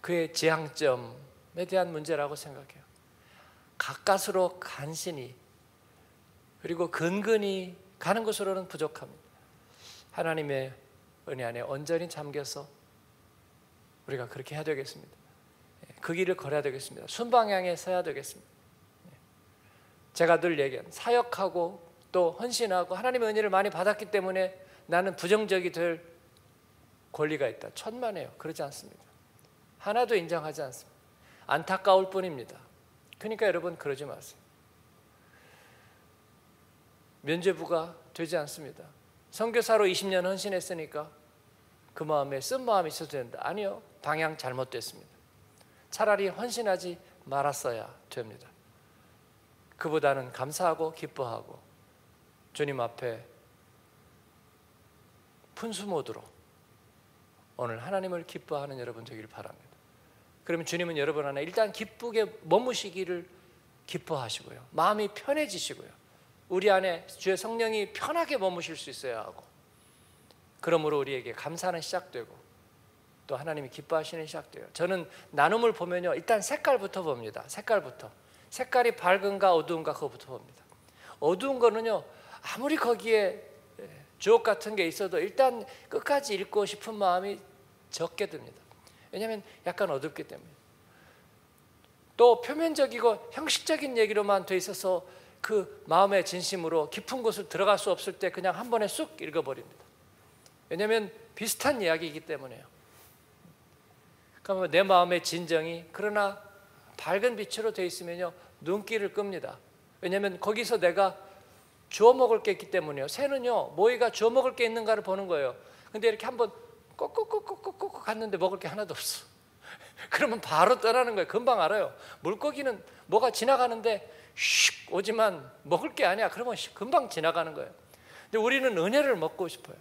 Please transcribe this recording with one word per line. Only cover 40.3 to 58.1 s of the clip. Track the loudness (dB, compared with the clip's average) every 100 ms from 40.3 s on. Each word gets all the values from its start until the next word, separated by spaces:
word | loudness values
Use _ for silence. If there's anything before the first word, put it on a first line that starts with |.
| -2 -2 -4 -4 -8 -8 -8 -10 -14 _ _ _ _ _ _ _
그 | -8
마음에 | 0 0 0 -4
쓴 | -4 -4
마음이 | 2 2 2
있어도 | -4 -8
된다. | -8 -8 -6
아니요. | -6 -4 -4 -6 -14 -10
방향 | -4 0 0 -2
잘못됐습니다. | -6 -4 -4 -6 -10 -16 -20 -20 _ _ -20 _ -20 _ _
차라리 | 0 4 4 2
헌신하지 | -2 -6 -2 0 0 -2 -10 -16 -20 -6
말았어야 | 0 0 0 -4 -4 -8 -16 -14
됩니다. | -10 -10 -12 -20 -20 _ _ _ _ _ _ _ _ _ _ _ -8
그보다는 | -2 2 4 2 -4
감사하고 | -6 -6 0 0 0 -4
기뻐하고 | -6 -14 -6 -6 -6 -12 -20 -20 -20 -20 _ _ _ _ _ _
주님 | -4 -4 -2
앞에 | -4 -4 -8 -8 -14 -20 _ _ _ _ _ _ _ _ _ _ _ _ _ _ _ _ _ _ _ _ _ -12
푼수 | -8 -8 -4
모드로 | -4 -4 -12 -14 -20 -20 _ _ _ _ _ _ _ _ _ _ -8
오늘 | -6 -6
하나님을 | -4 -4 -4